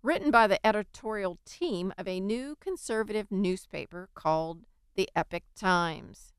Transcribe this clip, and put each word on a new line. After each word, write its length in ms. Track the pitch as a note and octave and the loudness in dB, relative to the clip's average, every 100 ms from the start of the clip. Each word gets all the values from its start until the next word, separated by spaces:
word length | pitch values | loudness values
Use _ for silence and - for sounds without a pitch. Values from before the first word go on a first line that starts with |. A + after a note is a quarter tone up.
written 300 | A3+ E4+ D4 | 2 0 6
by 160 | A#3+ A3 | 6 6
the 180 | G3 | 6
editorial 760 | A3 G#3+ G#3 - A#3 G#3+ F#3+ F3 | 4 2 -2 -10 -8 -4 -4 -6
team 480 | - - F4 G3 F#3 - | -16 -6 -4 -2 -4 -6
of 80 | F#3 | -6
a 140 | F#3 | -4
new 360 | F#3+ A#3 C4+ D4+ | -2 -4 -6 -10
conservative 720 | - F#4+ - A3 G#3+ G#3+ G#3 | -8 -8 -4 -2 -2 -4 -2
newspaper 760 | F#3+ F#3+ F#3 - D#3+ - E3+ F#3 | 0 0 -2 -6 -12 -10 -14 -16
called 480 | - - D#3+ D#3+ E3+ - _ _ | -6 0 0 0 -8 -18 _ _
the 160 | - F#3 - | -2 -2 0
Epoch 260 | E3 E3+ - - | -2 -6 -10 -4
Times. 800 | F#3+ F3+ E3+ D#3+ - - - | 2 4 2 -4 -14 -20 -20